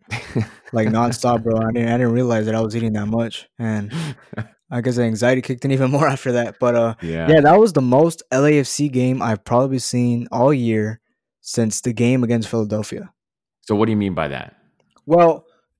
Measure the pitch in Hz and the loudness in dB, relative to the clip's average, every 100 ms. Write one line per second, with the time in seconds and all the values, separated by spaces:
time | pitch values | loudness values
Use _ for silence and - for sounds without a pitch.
0 | _ 117 - 113 107 - - 117 110 110 | _ -12 -6 -6 -6 -8 -6 -2 0 2
1 | 120 117 123 117 113 110 110 120 117 120 | 0 0 0 0 0 0 0 -2 0 0
2 | 123 117 127 113 107 110 113 117 113 107 | 0 0 0 0 0 -2 -2 -2 -2 -2
3 | 104 113 117 - - - 113 107 104 147 | -2 -2 -4 -8 -16 -8 -4 -4 -6 -8
4 | 156 127 _ - 110 _ _ 123 123 120 | -8 -12 _ -14 -14 _ _ -4 -2 0
5 | 117 110 120 131 123 123 139 135 131 143 | 0 0 0 0 -2 -6 -2 0 0 2
6 | 160 135 135 120 117 - 123 120 117 110 | 0 0 -2 -2 -4 -2 0 2 0 -2
7 | 82 82 82 156 143 185 220 151 127 127 | -8 -4 2 4 6 6 6 2 2 4
8 | 165 - - 131 143 151 131 - 147 127 | 4 0 -4 0 4 2 0 -2 -2 0
9 | 127 131 113 107 - 123 135 131 - 123 | 0 0 -2 -4 0 2 2 -2 -2 -2
10 | 120 120 117 113 131 147 117 110 107 113 | 0 -2 -4 0 2 2 2 0 -2 -6
11 | _ _ _ _ - - 110 - 127 113 | _ _ _ _ -8 -2 -2 -2 -4 0
12 | 117 131 117 120 107 117 107 107 104 - | 2 2 0 -2 -2 -4 -2 -4 -6 -10
13 | 98 _ _ _ _ _ - 104 113 107 | -14 _ _ _ _ _ -4 0 2 0
14 | 101 85 76 65 - _ _ _ _ _ | -2 -2 -4 -6 -12 _ _ _ _ _
15 | - 165 170 156 - _ _ _ | 0 4 4 2 -6 _ _ _